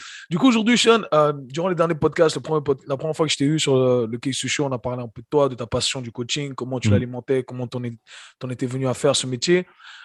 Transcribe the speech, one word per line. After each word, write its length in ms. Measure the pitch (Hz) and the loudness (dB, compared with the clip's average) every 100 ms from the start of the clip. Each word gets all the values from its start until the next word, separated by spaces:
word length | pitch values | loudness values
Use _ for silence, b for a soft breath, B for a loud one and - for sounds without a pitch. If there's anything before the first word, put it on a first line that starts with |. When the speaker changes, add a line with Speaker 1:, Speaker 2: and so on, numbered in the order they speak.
| B B B | B B B
Speaker 1:
Du 80 | 175 | 2
coup, 100 | 262 | 2
aujourd'hui, 300 | 226 214 240 | 4 4 4
Sean, 240 | 233 226 - | 6 4 4
euh, 220 | 151 151 | 4 4
durant 340 | 147 127 143 185 | 0 -6 -4 -2
les 60 | |
derniers 200 | 170 165 | 0 0
podcasts, 420 | 160 156 143 160 151 | 2 0 4 2 2
le 40 | |
premier 220 | 127 156 | -2 -2
pod-, 180 | 143 135 - | 0 -4 -4
la 80 | 135 | -6
première 180 | 156 | -4
fois 120 | 151 156 | -2 -2
que 60 | |
je 40 | - | 0
t'ai 80 | |
eu 140 | 139 156 | 0 0
sur, 240 | 147 131 | 2 4
euh, 260 | 127 123 113 | 4 2 0
le 60 | 120 | -4
Case 160 | 135 | -6
Show, 300 | 127 127 - | -4 -4 -2
on 80 | 139 | -2
a 60 | 127 | -4
parlé 240 | 123 123 | -6 -8
un 60 | 123 | -10
peu 140 | - | -14
de 40 | 117 | -2
toi, 200 | 147 139 | 2 2
de 80 | 120 | 0
ta 100 | 117 | -6
passion 340 | 127 - 135 | -4 -2 -6
du 120 | 117 | -8
coaching, 420 | 113 120 147 143 | -10 -6 -6 -6
comment 240 | 131 123 127 | -8 -6 -2
tu 100 | 113 | 2
Speaker 2:
Mhm. 60 | |
Speaker 1:
l'alimentais, 480 | 101 123 123 - 131 | 2 2 -6 -2 -2
comment 240 | 127 127 123 | -2 -8 -8
t'en 160 | 127 | -8
es, 100 | 120 113 _ B B B | -8 -10 _ B B B
t'en 100 | 127 | -10
étais 180 | 123 127 | -6 -6
venu 200 | 131 131 | -2 -2
à 80 | |
faire 220 | 120 143 131 | 0 2 0
ce 100 | 127 | -2
métier. 400 | 127 170 180 180 B B B | -2 2 2 0 B B B